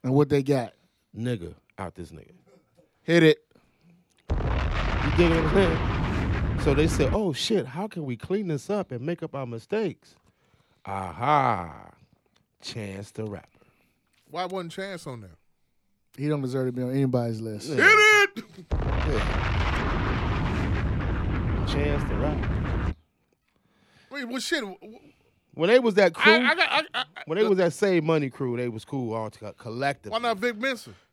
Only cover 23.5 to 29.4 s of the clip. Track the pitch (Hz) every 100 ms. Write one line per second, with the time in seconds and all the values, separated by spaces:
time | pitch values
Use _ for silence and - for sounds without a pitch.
23.5 | _ _ _ _ _ _ 277 247 254 -
24.5 | 330 208 185 214 226 - _ _ _ _
25.5 | - 170 247 233 196 185 160 285 311 247
26.5 | 330 320 294 311 233 262 - - 170 214
27.5 | 190 175 - 202 180 156 160 135 - 131
28.5 | 120 123 110 - 139 120 113 110 -